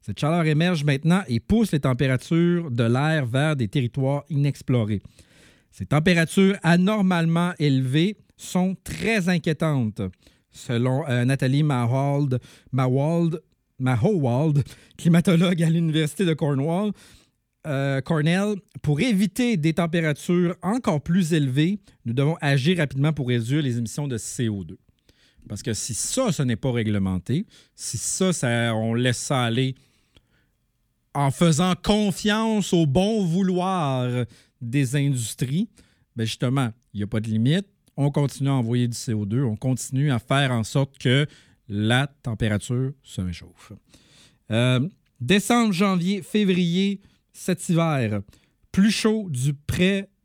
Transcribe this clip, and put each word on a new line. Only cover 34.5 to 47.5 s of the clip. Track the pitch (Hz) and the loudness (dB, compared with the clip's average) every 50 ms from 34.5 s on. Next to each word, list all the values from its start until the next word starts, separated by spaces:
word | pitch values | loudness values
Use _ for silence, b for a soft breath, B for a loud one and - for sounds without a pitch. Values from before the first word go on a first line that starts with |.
| b _ | b _
des | 127 117 120 147 139 120 135 | -10 -4 -2 0 0 0 0
industries, | 147 139 143 135 123 117 - - - 147 123 139 175 226 - b b b b b b b b _ | 0 0 0 0 -2 -4 -6 -4 -6 -4 -2 -2 -2 -4 -4 b b b b b b b b _
ben | 117 113 | -6 -4
justement, | 113 - - 147 123 127 143 131 113 110 _ _ _ - | -4 -4 -4 -2 -2 0 0 -2 -2 -4 _ _ _ -8
il | 101 | -6
y | 104 | -6
a | |
pas | 101 - 113 | -4 -4 -4
de | 107 117 | -2 -2
limite. | 110 110 113 131 156 196 196 _ _ _ _ _ _ | -2 0 2 2 2 0 -2 _ _ _ _ _ _
On | - 139 147 | -2 -2 0
continue | 139 151 143 135 - - 135 139 | 0 0 -2 -2 -2 -2 -2 0
à | 139 | 0
envoyer | 131 117 113 120 123 123 120 | 0 0 0 0 0 0 0
du | 117 | -2
C | - - - 110 | -6 -6 -4 -4
O | 107 104 | -4 -2
deux, | 98 113 127 143 | -2 -2 -2 -2
on | 117 107 | -2 -4
continue | 104 - 131 131 120 - - 135 131 143 151 | -4 -2 -4 -4 -4 -4 -6 -2 -2 0 0
à | 127 113 | 0 -2
faire | - - 135 139 143 131 | -2 0 0 0 2 2
en | 123 117 110 | 0 -2 -2
sorte | - - 147 139 - _ | 0 0 -2 -2 -2 _
que | _ - 127 123 139 151 B B B B B B B B - | _ 0 2 2 2 2 B B B B B B B B -8
la | 101 101 107 113 120 127 139 - _ _ _ | -4 -2 0 2 2 0 0 -4 _ _ _
température | 123 110 101 117 110 107 101 - - 127 123 131 131 143 _ | -8 -4 -2 -2 0 0 -2 -2 -4 -4 -2 -2 -4 -6 _
se | _ - - - | _ -12 -8 -6
réchauffe. | 92 90 85 - - - _ _ - - 104 - _ b b b b b b b b b b b b _ | -6 -6 -6 -10 -14 -20 _ _ -20 -20 -20 -20 _ b b b b b b b b b b b b _
Euh, | 110 113 120 127 127 127 135 190 - _ _ _ _ _ | 0 2 2 2 2 0 0 -4 -6 _ _ _ _ _
décembre, | 120 123 185 208 - - 240 240 233 214 | 0 2 2 2 2 2 2 2 4 2
janvier, | 190 160 208 196 190 175 170 185 202 196 143 | 2 0 0 2 2 0 0 -2 -2 -4 -6
février, | - - 214 208 190 185 180 180 170 170 185 196 202 202 190 b b b b b _ | -2 -2 0 2 2 2 2 2 0 2 0 0 0 -2 -6 b b b b b _
cet | _ - - - | _ -10 -4 -4